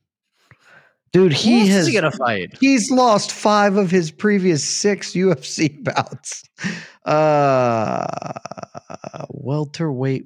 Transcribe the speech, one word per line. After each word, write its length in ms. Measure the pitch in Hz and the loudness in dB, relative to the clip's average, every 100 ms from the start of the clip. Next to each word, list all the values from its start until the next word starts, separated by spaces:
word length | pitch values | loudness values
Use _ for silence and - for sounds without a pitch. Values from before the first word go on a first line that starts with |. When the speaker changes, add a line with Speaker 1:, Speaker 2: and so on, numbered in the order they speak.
| _ _ _ _ _ _ _ - _ _ _ | _ _ _ _ _ _ _ -20 _ _ _
Speaker 1:
Dude, 220 | 180 185 | 4 4
Speaker 2:
Who 60 | 139 | 4
Speaker 1:
he 220 | 220 240 | 4 4
Speaker 2:
else 80 | 202 | 4
Speaker 1:
has, 120 | 196 | 4
Speaker 2:
is 60 | 160 | 2
he 60 | |
gonna 180 | 214 - | 2 0
fight? 460 | - 120 101 87 - | -2 -2 -2 -6 0
Speaker 1:
he's 300 | 269 262 202 | 2 2 2
lost 420 | 254 247 202 - | 2 4 2 0
five 440 | - 214 208 202 196 | -2 0 2 2 2
of 160 | 185 | 2
his 200 | 185 160 | 0 0
previous 520 | - 208 202 180 151 | -2 0 2 2 0
six 500 | - - 208 190 - 180 | -2 -2 -2 -2 -4 -2
U 160 | 190 | 0
F 140 | 160 - | 0 -4
C 220 | - 151 | -2 -2
<laughs> 140 | 285 | -2
bouts. 640 | 175 143 - 139 - - - - 185 175 - - - | -4 -4 -6 -10 -14 -16 -18 -10 -8 -8 -14 -12 -2
Uh, 1300 | 151 156 147 139 131 123 113 104 62 50 - - - - - - - - - - - 143 | 2 2 2 2 2 2 0 -2 -4 -6 -8 -12 -12 -14 -16 -16 -18 -20 -18 -16 -14 -16
welterweight, 960 | - 123 151 147 147 160 127 135 131 | -12 -6 -6 -6 -6 -6 -4 -4 -4